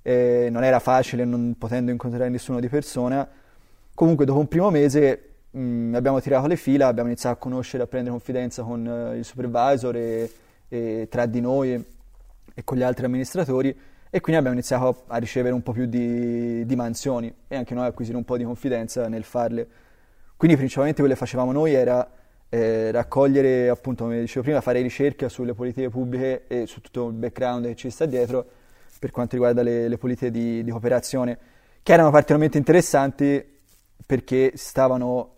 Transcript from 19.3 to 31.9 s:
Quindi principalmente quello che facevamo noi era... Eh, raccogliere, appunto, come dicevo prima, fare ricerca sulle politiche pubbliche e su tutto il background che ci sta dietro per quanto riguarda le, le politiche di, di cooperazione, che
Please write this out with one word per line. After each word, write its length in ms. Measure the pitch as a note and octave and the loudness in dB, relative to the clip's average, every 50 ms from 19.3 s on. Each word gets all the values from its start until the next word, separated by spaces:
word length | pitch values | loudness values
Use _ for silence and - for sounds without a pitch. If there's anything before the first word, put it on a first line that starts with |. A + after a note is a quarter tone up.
| - B2 A#2+ A#2 A#2 A#2 A2+ - _ - _ _ - _ _ _ _ _ - - - | -4 -2 -2 -2 -2 -4 -6 -8 _ -20 _ _ -20 _ _ _ _ _ -20 -20 -2
Quindi 200 | - - E3 D#3+ | 4 6 6 6
principalmente 460 | C3 B2+ C3 - C3 C#3 D3+ D#3 - | 6 4 -2 0 0 0 0 2 2
quello 120 | C#3+ C3+ C3+ | 4 2 2
che 60 | - | 2
facevamo 320 | B2+ A#2 - B2+ B2+ B2+ | -2 -6 -2 -2 -2 0
noi 220 | C3 D3 D#3 D#3+ C#3+ | 0 2 2 4 4
era... 360 | C3 B2 B2 B2 B2 B2 - - - _ _ _ _ _ | 4 4 4 2 2 0 -2 -8 -20 _ _ _ _ _
Eh, 440 | - - A#2 A2+ A2+ A2+ A2 A2 A2 | -6 -2 0 0 2 0 0 0 0
raccogliere, 760 | A2 A#2+ A#2 - - C3+ C#3 C#3 C3+ C#3 C3+ C3 B2+ B2+ B2 | 0 -2 -2 0 2 4 4 6 6 4 4 4 4 4 2
appunto, 380 | B2 B2 - - C3+ B2 A#2 A#2 | 2 0 0 -2 -6 -6 -4 -4
come 160 | A#2 A#2 A#2 | -4 -2 -4
dicevo 220 | A#2 A2+ - C3 A#2+ | -4 -4 -4 -4 -2
prima, 180 | C#3+ D3+ C3 | 0 -2 0
fare 200 | - B2+ B2 B2 | 0 0 0 0
ricerca 460 | B2+ B2+ - - C#3 C#3+ B2+ - C#3 | 0 -2 -2 0 0 0 0 -2 -8
sulle 260 | A#2+ - - B2 A#2+ A#2+ | -8 -6 -6 -6 -6 -6
politiche 360 | G2+ B2 B2 A#2+ C3 C3 B2 | -6 -6 -6 -4 -4 -6 -4
pubbliche 580 | A2 C3 B2+ B2 B2+ B2+ C3 C3 C3 B2 - | -4 -6 -4 -4 -4 -2 -2 -2 -4 -4 -6
e 180 | - A#2+ B2 A#2 | -6 -6 -4 -4
su 140 | G#2+ - - | -6 -10 -20
tutto 300 | - - - B2+ A#2+ A#2 | -20 -12 -8 -6 -6 -6
il 40 | A2+ | -6
background 520 | A2+ A#2 A#2+ - - B2+ B2 B2 B2 A#2+ | -6 -8 -8 -6 -4 -4 -4 -4 -4 -6
che 100 | A#2+ A#2 | -6 -8
ci 140 | - - B2+ | -8 -10 -12
sta 160 | A#2 - D#3+ | -4 -4 -4
dietro 400 | D#3 B2+ B2 B2 A#2 B2+ B2+ A#2+ - - _ _ _ - _ - - - - | -2 0 -2 -2 0 -2 -4 -4 -6 -18 _ _ _ -20 _ -20 -20 -14 -10
per 120 | - B2 | -10 -8
quanto 240 | - - B2 A#2 - | -4 -6 -6 -4 0
riguarda 260 | B2 B2 A#2+ A#2+ A#2+ | 2 2 2 4 2
le, 260 | A#2+ A#2+ A#2+ A#2 A#2 | 2 2 0 0 0
le 100 | A#2 A#2+ | -2 -4
politiche 340 | - - B2+ B2 - C3 B2 | -4 -4 -4 -4 -2 -4 -4
di, 320 | A#2 A#2 A#2 A#2 A#2 A2+ A2+ | -2 -2 -2 -2 -4 -4 -4
di 80 | A#2 | -6
cooperazione, 680 | A#2 A#2 A2 A#2+ B2 A#2+ - - - C3 B2 B2 A#2 - - _ _ - _ _ _ _ - | -6 -4 0 0 0 0 0 -2 -4 -2 -2 -2 -4 -8 -12 _ _ -20 _ _ _ _ 4
che 100 | - | 6